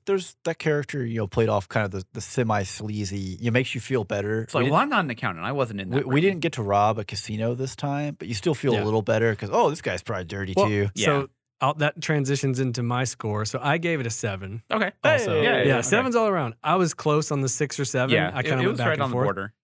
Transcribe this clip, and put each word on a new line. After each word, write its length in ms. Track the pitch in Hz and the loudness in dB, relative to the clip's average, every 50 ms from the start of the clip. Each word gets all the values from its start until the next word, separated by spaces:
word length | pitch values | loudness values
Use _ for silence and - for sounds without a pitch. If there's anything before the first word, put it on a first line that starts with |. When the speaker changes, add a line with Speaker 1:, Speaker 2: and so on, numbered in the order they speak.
| - | -2
Speaker 1:
there's 320 | - 196 190 180 - - _ - | 0 0 0 -2 -6 -12 _ -6
that 140 | 165 165 - | -6 -6 -2
character, 460 | - 160 151 147 143 - - 143 123 | 0 0 0 0 -2 -4 -6 -4 -4
you 120 | 117 117 113 | -4 -2 -2
know, 100 | 107 98 | -4 0
played 220 | - - 113 107 | 2 2 2 4
off 180 | 107 101 95 - | 2 0 0 0
kind 160 | - 113 107 | 0 0 0
of 80 | 101 | 0
the, 140 | 98 98 92 - - | -2 -6 -8 -8 -10
the 80 | - | -10
semi-sleazy, 1160 | - - - 135 123 110 110 104 98 90 - - 110 107 104 104 104 92 98 101 95 92 92 95 | -8 -4 -2 0 0 2 0 0 0 -2 -6 -8 -8 -6 -6 -4 -4 -4 -6 -6 -6 -6 -8 -4
it 100 | 113 120 | -2 0
makes 240 | 113 123 135 - - | 2 2 0 0 -4
you 60 | 120 | -8
feel 220 | 110 - 131 120 104 | -4 -2 -2 -2 -2
better. 400 | 95 107 101 101 104 110 110 113 | -2 -2 -4 -2 -2 -2 -2 -4
Speaker 2:
It's 100 | - - | -2 -2
like, 80 | 147 123 | 0 2
Speaker 1:
We 60 | 135 | 2
Speaker 2:
"Well, 80 | 147 180 | 4 2
Speaker 1:
didn't 140 | 262 294 285 | 2 2 2
Speaker 2:
I'm 40 | 214 | 0
not 80 | 175 | 0
an 40 | 151 | -2
accountant. 340 | 117 - - 110 90 80 85 | -4 -4 -4 -4 -4 -4 -4
I 60 | 110 | -4
wasn't 300 | 139 143 131 113 117 98 | -2 -2 -2 -2 -2 -6
in 80 | 98 92 | -6 -2
Speaker 1:
we, 60 | 117 139 | -2 -2
Speaker 2:
that 100 | 135 127 | 0 2
Speaker 1:
we 80 | 127 | 2
Speaker 2:
room." 60 | 147 | 2
Speaker 1:
didn't 180 | 170 196 190 170 | 4 2 2 0
get 140 | 147 170 - | -2 -4 -2
to 100 | - 107 | -2 -2
rob 340 | 101 101 101 104 107 110 110 | 2 4 4 4 4 2 0
a 40 | 101 | -4
casino 500 | - - 104 - - 107 107 110 117 123 | -6 -8 -8 -6 -6 -4 -2 -2 -2 -2
this 200 | 123 131 131 - | -2 -4 -6 -6
time, 400 | - - 143 139 143 147 147 - - | -6 -6 -4 -4 -4 -4 -6 -8 -8
but 100 | - 95 | -8 -6
you 60 | 117 | -6
still 200 | 98 - 175 151 | -2 0 0 0
feel 180 | - - 135 117 | 2 2 2 2
Speaker 3:
Yeah. 100 | 104 101 | 2 2
Speaker 1:
a 20 | |
little 160 | 107 107 110 | 2 0 0
better 320 | 98 - 113 110 113 117 107 | 2 2 2 4 4 2 2
'cause, 140 | - - 101 | 0 -2 0
"Oh, 180 | 131 226 233 156 | 2 2 2 2
this 120 | 147 - | 0 -2
guy's 220 | - - 92 87 - | -4 -4 -4 -4 -4
probably 220 | - 110 92 92 | -4 -6 -6 -6
dirty 280 | 82 98 98 98 95 92 | -6 -6 -6 -4 0 2
Speaker 3:
Well, 120 | 90 101 104 | 2 2 4
Speaker 1:
too." 220 | 107 101 101 101 - | 4 2 0 0 0
Speaker 3:
so 240 | - 196 170 147 139 | 2 2 2 2 2
Speaker 2:
Yeah. 40 | 139 - _ _ _ _ _ _ - | 0 -4 _ _ _ _ _ _ 0
Speaker 3:
I'll, 120 | 135 151 | 0 0
that 260 | 156 147 151 - 170 | 2 0 0 0 -2
transitions 580 | - - 156 147 139 131 143 135 - 135 127 123 | -2 0 0 0 2 0 0 0 0 0 0 0
into 220 | 135 127 120 127 | 0 -2 -2 -2
my 220 | 120 117 120 123 131 | -2 -2 0 0 -2
score. 420 | 123 - - - 110 107 104 107 | -2 -4 -4 -4 -2 -2 -2 -2
So 140 | 107 - 127 | -2 -4 -2
I 160 | - 143 147 170 | 0 0 0 0
gave 220 | 165 170 165 147 | 0 -2 -2 -2
it 80 | 123 117 | -2 -4
a 20 | |
seven. 540 | 110 - - 110 98 92 98 95 107 117 - - | -4 -4 -4 -4 -4 -6 -8 -10 -10 -12 -6 -2
Speaker 2:
Okay. 200 | - 220 208 185 - _ - | 0 0 0 -2 -2 _ 2
Speaker 3:
Also. 280 | 294 311 277 226 190 170 | 2 4 4 2 2 2
Speaker 1:
Hey! 80 | 156 175 | 2 4
Speaker 3:
Yeah, 140 | 240 240 117 | 4 4 4
Speaker 2:
Yeah, 60 | - | 4
yeah, 100 | 143 135 | 4 4
okay. 60 | 120 117 | 4 4
Speaker 3:
sevens 320 | - 196 226 262 262 233 | 4 4 4 4 4 2
all 120 | 233 220 214 | 4 4 4
around. 280 | 196 175 139 117 113 - - | 2 2 0 -2 -4 -4 0
I 120 | 147 165 | 2 4
was 200 | 190 180 160 - | 4 4 2 0
close 340 | - - 151 147 151 151 - | 0 0 2 2 2 2 0
on 120 | 151 139 | 0 0
the 80 | 135 127 | 0 0
six 300 | - - 151 135 - - | 0 0 -2 -2 -2 -4
or 60 | 143 | -4
seven. 300 | 127 - 127 123 131 120 | -2 0 0 2 2 2
Speaker 2:
Yeah, 160 | 107 90 90 87 | 2 2 0 -2
Speaker 3:
I 60 | 131 | -2
Speaker 2:
it, 40 | - | -2
Speaker 3:
kinda 180 | - - - - | 0 0 2 2
Speaker 2:
it 20 | |
Speaker 3:
went 40 | 190 | 0
Speaker 2:
was 80 | - - | 0 0
Speaker 3:
back 80 | - - | 0 0
Speaker 2:
right 60 | 156 | 0
Speaker 3:
and 100 | 147 143 | 0 0
Speaker 2:
on 60 | 131 | 0
the 20 | 127 | 0
Speaker 3:
forth. 120 | 123 127 101 | 0 0 0
Speaker 2:
border. 260 | 98 95 98 107 - _ | 0 -2 -6 -8 -12 _